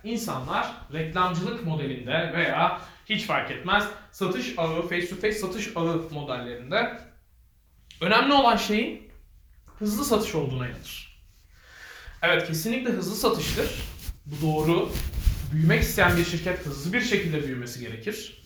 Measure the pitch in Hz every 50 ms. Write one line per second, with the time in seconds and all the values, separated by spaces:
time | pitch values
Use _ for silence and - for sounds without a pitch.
0 | - 220 240 220 - 180 135 131 127 151 190 220 - - - - - - 143 160
1 | 160 160 - 185 185 185 165 165 196 233 233 - - 165 160 151 139 131 127 123
2 | 123 123 151 170 175 165 - 170 170 165 143 156 175 170 - - - - - -
3 | - - 214 - - - 147 135 - - 127 113 - 185 202 208 - - - -
4 | - - - - 196 185 - 247 - - - 175 165 160 160 165 165 - 175 175
5 | 175 - 190 - - 214 208 - 190 175 - 220 - - - 170 165 170 165 160
6 | 160 - 151 147 139 135 127 120 120 120 120 120 123 139 180 220 240 - - -
7 | - - - - - _ _ _ - _ _ _ _ _ _ - _ _ - -
8 | 165 185 214 247 277 277 285 277 262 233 208 196 - - 208 220 254 330 - -
9 | - - - - - - - - - - - - _ - - - 208 208 208 -
10 | 285 - 226 202 - - - 156 139 127 127 127 123 117 - - - - - -
11 | - - - - - - - - - _ - - - - - - - - - -
12 | - - - - - 175 170 - - 170 160 156 - 226 247 262 247 240 190 185
13 | 175 185 - - 262 - - - - - - - - - - - - - - -
14 | - - - - - 147 147 139 160 156 151 156 151 160 170 190 - - - -
15 | - - - - - - - - - - 156 156 156 165 220 226 - - - -
16 | 185 175 175 170 170 - 175 160 - 185 175 - - 147 135 139 143 175 202 247
17 | - - 208 185 170 160 156 147 139 135 127 123 123 - - 123 120 107 107 -
18 | - 202 214 - - - - - -